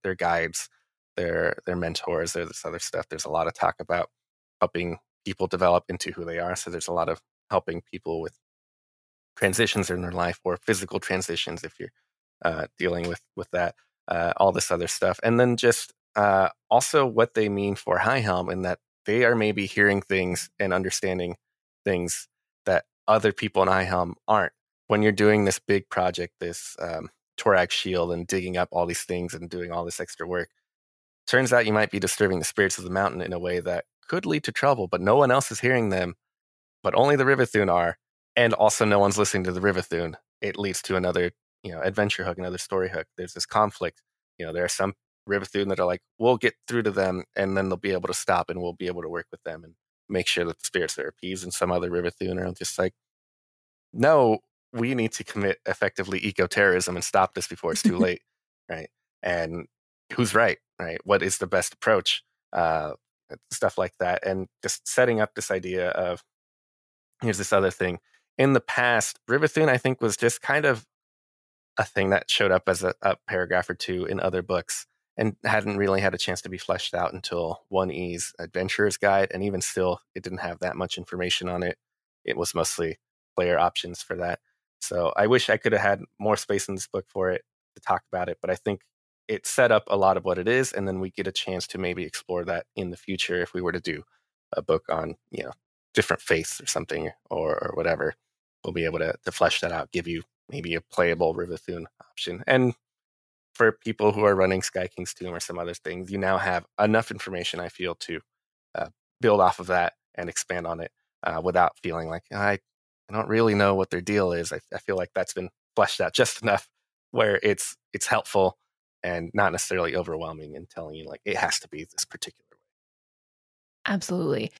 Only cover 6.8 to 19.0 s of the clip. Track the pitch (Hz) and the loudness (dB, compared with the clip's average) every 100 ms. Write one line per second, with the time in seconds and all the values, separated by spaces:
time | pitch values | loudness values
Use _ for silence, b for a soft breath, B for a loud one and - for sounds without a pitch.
6.8 | 82 87 82 82 _ _ - 95 - 85 | -4 -2 -2 -4 _ _ -2 -2 -2 -10
7.8 | - 90 82 82 80 _ _ _ _ _ | -10 -12 -6 -6 -6 _ _ _ _ _
8.8 | _ _ _ _ _ - 98 92 110 104 | _ _ _ _ _ -2 0 4 4 2
9.8 | 92 90 90 87 87 85 90 87 - 98 | 0 -2 -2 -2 -2 -2 -4 -2 0 0
10.8 | 92 101 - 95 92 82 - 85 80 - | 0 -6 -2 -4 -2 -4 -6 -8 -10 -12
11.8 | - _ _ _ _ _ 85 80 78 - | -16 _ _ _ _ _ -4 -2 -8 -2
12.8 | 87 87 85 85 _ - 90 87 87 - | -2 0 -4 -6 _ -14 -6 -2 -2 -6
13.8 | _ _ - 85 85 - 98 87 - 87 | _ _ -6 -2 0 4 4 4 0 -2
14.8 | 87 - 98 87 113 117 123 120 120 113 | -2 0 0 0 2 4 4 4 4 2
15.8 | - _ _ 107 104 95 95 - - 113 | -2 _ _ 2 4 6 4 0 2 2
16.8 | - 156 131 113 117 113 107 98 101 98 | 4 2 4 4 2 4 0 0 0 -2
17.8 | - 90 98 131 107 90 90 92 90 90 | 0 2 2 2 2 0 -2 -4 -4 -4
18.8 | _ _ | _ _